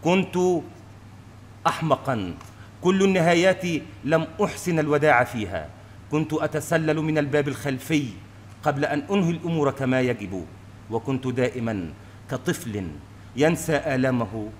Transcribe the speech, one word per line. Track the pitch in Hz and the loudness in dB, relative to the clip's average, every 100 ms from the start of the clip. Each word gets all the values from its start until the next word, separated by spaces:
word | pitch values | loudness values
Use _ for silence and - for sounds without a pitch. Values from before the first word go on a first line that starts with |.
كنت | 160 185 185 180 180 175 - - - - - - - - - - - | 4 4 2 2 2 2 -2 -16 -20 -20 -20 -20 -20 -20 -20 -4 -2
أحمقا، | - 160 135 - 120 92 78 - - - - | 0 0 2 2 -2 -4 -8 -16 -20 -20 -2
كل | 180 190 | 2 4
النهايات | 196 185 165 170 185 185 175 156 - - | 4 4 4 6 4 2 0 -4 -6 -10
لم | 135 165 156 - | 0 0 0 -2
أحسن | 202 - - 165 | -2 -2 0 0
الوداع | 147 147 151 123 | 2 4 6 4
فيها. | 123 120 98 92 76 - - - - | 4 -2 -4 -6 -8 -16 -20 -20 -4
كنت | 147 151 | -2 0
أتسلل | 156 156 151 - 165 156 151 | -2 -2 -4 0 0 2 0
من | 156 156 | 2 0
الباب | 147 147 143 | 2 2 0
الخلفي | 123 143 131 - 156 131 92 - - - - | -2 -4 -4 0 0 0 -8 -18 -20 -20 -4
قبل | 151 139 147 | -2 0 0
أن | 147 147 | -2 0
أنهي | 202 170 | 2 2
الأمور | 170 170 165 139 | 0 -2 0 0
كما | - 135 131 | 0 0 2
يجب، | 127 113 101 95 80 - - - - | 2 -2 -4 -6 -8 -14 -20 -20 -6
وكنت | 110 123 135 131 | -4 -2 -2 -2
دائما | 127 123 123 113 107 82 - - - - | 0 0 0 -4 -4 -6 -10 -18 -20 -8
كطفل | 131 - 165 117 104 92 73 - - - 120 | -4 -2 -2 -4 -6 -6 -10 -16 -20 -12 2
ينسى | 151 170 - 147 | 4 4 0 0
آلامه | 156 131 131 127 107 110 107 | 0 0 2 2 -2 -4 -8